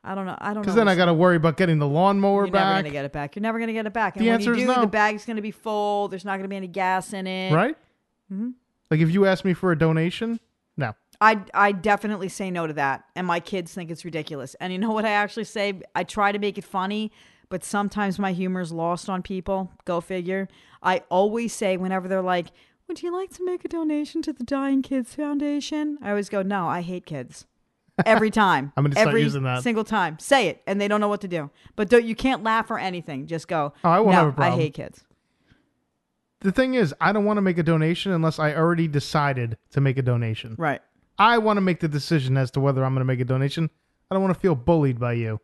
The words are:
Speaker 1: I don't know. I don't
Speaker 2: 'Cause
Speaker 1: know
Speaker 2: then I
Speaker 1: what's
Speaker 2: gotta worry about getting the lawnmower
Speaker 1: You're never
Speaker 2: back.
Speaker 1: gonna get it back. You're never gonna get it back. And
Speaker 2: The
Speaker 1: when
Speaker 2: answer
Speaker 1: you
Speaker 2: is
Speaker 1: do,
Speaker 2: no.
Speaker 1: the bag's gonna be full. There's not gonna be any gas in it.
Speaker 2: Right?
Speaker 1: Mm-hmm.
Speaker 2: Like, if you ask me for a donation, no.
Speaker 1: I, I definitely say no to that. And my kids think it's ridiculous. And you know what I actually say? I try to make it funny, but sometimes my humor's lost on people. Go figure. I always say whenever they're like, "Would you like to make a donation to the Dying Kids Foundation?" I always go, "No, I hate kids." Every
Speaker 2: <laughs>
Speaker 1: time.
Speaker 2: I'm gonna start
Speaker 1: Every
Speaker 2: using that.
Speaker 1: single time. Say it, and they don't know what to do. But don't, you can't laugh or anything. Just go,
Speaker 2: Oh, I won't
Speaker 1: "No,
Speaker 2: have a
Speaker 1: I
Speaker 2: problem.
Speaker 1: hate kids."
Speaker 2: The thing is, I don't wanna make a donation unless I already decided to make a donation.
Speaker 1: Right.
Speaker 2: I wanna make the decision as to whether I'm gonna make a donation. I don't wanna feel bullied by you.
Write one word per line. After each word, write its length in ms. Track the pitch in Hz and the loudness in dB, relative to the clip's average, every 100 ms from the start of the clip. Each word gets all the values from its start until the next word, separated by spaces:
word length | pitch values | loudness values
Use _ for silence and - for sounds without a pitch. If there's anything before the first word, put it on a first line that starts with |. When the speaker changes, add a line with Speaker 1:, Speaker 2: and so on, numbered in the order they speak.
Speaker 1:
I 100 | 196 196 | -8 -8
don't 100 | 185 | -8
know. 100 | - | -8
I 120 | - | -6
don't 100 | 208 | -4
Speaker 2:
'Cause 100 | 202 | 2
Speaker 1:
know 60 | 202 | 4
Speaker 2:
then 80 | 214 | 4
I 40 | |
Speaker 1:
what's 60 | 180 | 4
Speaker 2:
gotta 160 | 175 | 4
worry 220 | 160 180 170 | 6 6 6
about 200 | 160 151 | 2 2
getting 220 | 185 156 | 2 4
the 80 | 147 | 2
lawnmower 600 | 147 190 202 196 196 196 | 4 4 4 2 2 2
Speaker 1:
You're 80 | |
never 100 | 196 | 2
Speaker 2:
back. 120 | 190 190 | 2 2
Speaker 1:
gonna 60 | 151 | -2
get 140 | 143 | -6
it 80 | 139 | -6
back. 240 | 151 143 208 | -6 -8 -6
You're 60 | |
never 160 | 220 226 | -4 -4
gonna 120 | 226 | -4
get 140 | 220 214 | -4 -4
it 60 | |
back. 240 | 220 220 202 | -2 -2 2
And 80 | |
Speaker 2:
The 60 | 226 | 2
Speaker 1:
when 100 | 233 | 4
Speaker 2:
answer 100 | 214 | 2
Speaker 1:
you 40 | 240 | 2
Speaker 2:
is 60 | |
Speaker 1:
do, 120 | 240 | 2
Speaker 2:
no. 60 | 254 | 4
Speaker 1:
the 60 | 214 | 2
bag's 360 | 214 214 214 | 4 2 0
gonna 180 | - 220 | -6 -6
be 100 | 214 | -8
full. 560 | - 226 208 208 208 202 | -8 -4 -2 0 0 -2
There's 160 | 185 | -6
not 140 | 202 190 | -6 -6
gonna 100 | 196 | -6
be 80 | 196 | -8
any 100 | 185 | -8
gas 460 | 190 185 185 185 | -2 0 0 -2
in 140 | 196 185 | -8 -6
it. 240 | 185 185 | -4 0
Speaker 2:
Right? 220 | 160 233 320 _ _ _ _ _ | 2 0 -4 _ _ _ _ _
Speaker 1:
Mm-hmm. 180 | 190 240 247 _ _ _ | -8 -8 -10 _ _ _
Speaker 2:
Like, 100 | 160 | 2
if 100 | 165 | 2
you 140 | 185 196 | 4 4
ask 180 | 190 | 2
me 80 | 190 | 0
for 160 | 165 185 | 0 0
a 80 | 160 | 2
donation, 640 | 160 160 165 - 226 233 _ _ _ - | 2 2 -2 -4 -6 -8 _ _ _ -6
no. 180 | 123 - _ _ | -6 -8 _ _
Speaker 1:
I, 200 | 214 220 185 | 4 4 -2
I 160 | - 202 | 2 2
definitely 580 | 196 214 202 214 208 190 | 2 0 0 -2 -6 -8
say 220 | - 190 | -8 -6
no 160 | 175 165 | -4 -4
to 60 | |
that. 320 | 151 139 131 _ | -2 -2 -2 _
And 140 | - 180 | -8 -2
my 100 | 175 | -2
kids 340 | 175 190 170 | -4 -8 -8
think 200 | 190 165 | -12 -12
it's 120 | 160 | -12
ridiculous. 520 | 170 160 151 147 131 - | -10 -10 -8 -10 -12 -12
And 160 | 180 | -8
you 60 | 185 | -4
know 100 | 220 | -2
what 140 | 214 | 0
I 60 | 214 | 0
actually 340 | 208 208 226 | 0 -2 -6
say? 360 | 208 214 202 190 - | -10 -4 -4 -6 -8
I 80 | - | -6
try 300 | 180 214 202 | -6 0 0
to 60 | 202 | 0
make 180 | 202 196 | -4 -6
it 60 | |
funny, 480 | - 190 190 208 214 _ _ _ _ | -8 -6 -4 -6 -8 _ _ _ _
but 140 | 185 | -10
sometimes 560 | - 208 202 208 202 185 | -4 -4 -2 -2 -4 -2
my 140 | 196 | -4
humor's 400 | 180 185 185 170 | -2 -4 -4 -6
lost 360 | 165 170 175 - | -4 -4 -4 -4
on 140 | 185 | -6
people. 480 | - 190 180 190 185 - | -6 -8 -4 -4 -6 -12
Go 160 | - 170 | -6 -6
figure. 480 | - 185 175 190 190 _ _ - | -4 -8 -4 -4 -6 _ _ -6
I 220 | 180 185 - | -2 -2 0
always 420 | 185 208 226 233 | 2 2 0 -4
say 240 | - 202 185 | -4 -2 -2
whenever 320 | 185 190 185 | -2 -2 -2
they're 120 | 190 | -2
like, 260 | 185 180 175 _ _ _ - | 0 -2 -2 _ _ _ -12
"Would 160 | 339 | -8
you 80 | 349 359 | -6 -6
like 140 | 381 | -8
to 100 | - | -6
make 200 | 359 359 | -6 -4
a 40 | - | -6
donation 520 | 339 311 302 294 320 | -4 -2 -2 -4 -6
to 100 | 311 | -6
the 100 | 269 | -8
Dying 400 | 240 277 277 269 | -4 -2 0 0
Kids 320 | 262 269 240 | 0 -4 -4
Foundation?" 840 | - 294 285 294 294 269 302 302 294 | -6 -4 -2 -2 -4 -4 -4 -4 -6
I 80 | 208 | -4
always 180 | 208 196 | -4 -2
go, 140 | 202 | -4
"No, 240 | 190 196 165 | -2 -2 -2
I 140 | 170 | -2
hate 260 | 170 180 - | -4 -10 -8
kids." 400 | 147 123 - - _ _ _ _ - | -10 -10 -16 -20 _ _ _ _ 0
Every 260 | 190 220 220 | 4 4 4
Speaker 2:
<laughs> 20 | |
Speaker 1:
time. 400 | 220 196 156 139 - | 4 4 4 0 2
Speaker 2:
I'm 60 | |
gonna 120 | 143 143 | 2 4
start 120 | 214 | 4
Speaker 1:
Every 140 | - | 4
Speaker 2:
using 220 | 147 143 | 2 0
that. 180 | 131 127 | -2 -2
Speaker 1:
single 220 | 180 220 | 0 -2
time. 340 | 214 220 170 156 | 0 -2 -2 -4
Say 300 | - 269 190 | 2 4 4
it, 120 | - - | -2 -4
and 140 | 196 | -2
they 80 | 202 | 0
don't 120 | 208 | 0
know 80 | 208 | 0
what 120 | 208 | -2
to 80 | 196 | -4
do. 220 | 170 143 _ - - | -6 -6 _ -16 -6
But 120 | 208 | 4
don't, 160 | 240 | 4
you 120 | 233 220 | 4 -2
can't 260 | 262 247 | 0 0
laugh 260 | 220 226 220 | 0 -2 -2
or 100 | 226 | -6
anything. 480 | 190 180 - 135 151 | -4 -6 -8 -10 -6
Just 180 | 165 - | -8 -4
go, 280 | 170 143 _ | -2 -4 _
Speaker 2:
Oh, 60 | 175 | 2
I 100 | 175 | 6
won't 100 | 220 | 6
Speaker 1:
"No, 60 | 185 | 6
Speaker 2:
have 100 | 156 | 4
a 40 | |
Speaker 1:
I 40 | |
Speaker 2:
problem. 260 | 135 170 170 | 2 0 2
Speaker 1:
hate 140 | 151 | -2
kids." 300 | 143 127 - _ _ _ _ _ _ _ _ _ _ _ _ _ _ | -6 -16 -16 _ _ _ _ _ _ _ _ _ _ _ _ _ _
Speaker 2:
The 100 | 196 | -2
thing 240 | 185 262 | 2 2
is, 180 | 262 165 - | 2 0 2
I 120 | 165 | 2
don't 120 | 208 | 2
wanna 180 | 208 208 | 0 2
make 160 | 190 175 | 2 2
a 40 | |
donation 480 | 165 160 156 175 196 | 2 2 2 0 -2
unless 300 | 175 160 151 | 0 0 0
I 140 | 151 151 | -2 2
already 320 | 165 170 165 | 2 2 0
decided 680 | 143 - 160 143 127 117 110 _ | -2 -2 0 0 -2 -4 -6 _
to 100 | - | 0
make 180 | 139 131 | 2 2
a 40 | |
donation. 540 | 123 120 113 107 117 113 | 0 0 0 -4 -8 -4
Speaker 1:
Right. 220 | 160 131 _ _ _ - | -2 -4 _ _ _ 2
Speaker 2:
I 180 | 214 233 | 4 6
wanna 220 | 214 208 | 4 2
make 180 | 185 170 | 2 0
the 60 | 165 | -2
decision 480 | 147 - 160 127 135 | -2 0 0 2 0
as 120 | 127 | 0
to 80 | 139 | 2
whether 220 | 139 131 | 2 2
I'm 100 | 131 | 0
gonna 100 | 135 | 0
make 160 | 131 127 | 0 0
a 40 | |
donation. 460 | 123 131 139 165 160 _ _ _ _ | 0 0 0 -2 -4 _ _ _ _
I 40 | |
don't 80 | 190 | 0
wanna 120 | 190 | 2
feel 200 | 175 190 139 | 2 2 2
bullied 420 | 123 165 139 120 | 4 4 4 0
by 140 | 120 | -2
you. 260 | 120 113 110 | -2 -2 -6